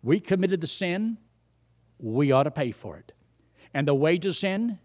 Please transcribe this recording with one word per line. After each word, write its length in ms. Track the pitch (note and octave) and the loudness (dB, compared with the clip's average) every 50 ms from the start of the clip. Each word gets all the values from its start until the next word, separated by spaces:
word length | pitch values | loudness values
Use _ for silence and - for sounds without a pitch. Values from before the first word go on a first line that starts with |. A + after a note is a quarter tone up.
we 180 | - A2+ D#3 G#3 | 2 2 0 0
committed 420 | G#3 - G3 F#3 F#3 F#3 F#3+ F3+ | 2 0 0 0 2 0 0 -2
the 60 | D#3+ | -4
sin, 500 | - - - G3 F3 F3 F#3+ G#3+ A3+ A#3 G#3+ _ _ _ _ _ _ _ _ _ _ _ _ _ _ _ _ | -6 -6 -4 -4 -2 -2 -2 -2 -4 -6 -8 _ _ _ _ _ _ _ _ _ _ _ _ _ _ _ _
we 320 | - A2 A2 B2 D3 C#3 | -8 -2 0 2 4 4
ought 120 | C3 C3 C#3+ | 4 4 4
to 80 | D3+ | 2
pay 200 | D3 D#3 C#3 B2 | -2 -4 -4 -4
for 260 | - - - G2 D#2 | -6 -10 -14 -14 -14
it. 140 | D2+ - - - _ _ _ _ _ _ _ _ _ - - _ | -14 -18 -20 -20 _ _ _ _ _ _ _ _ _ -20 -8 _
And 120 | C#3 C#3+ | -2 0
the 60 | D3 C#3+ | 2 2
wage 320 | C3+ D3 D#3 E3+ F3+ D#3+ | 4 4 2 2 2 0
of 100 | G3 E3+ | -4 -4
sin 440 | - - G3 F#3+ G3+ A3+ A#3 G#3+ - | -2 -2 -2 -2 -2 -2 -4 -6 -8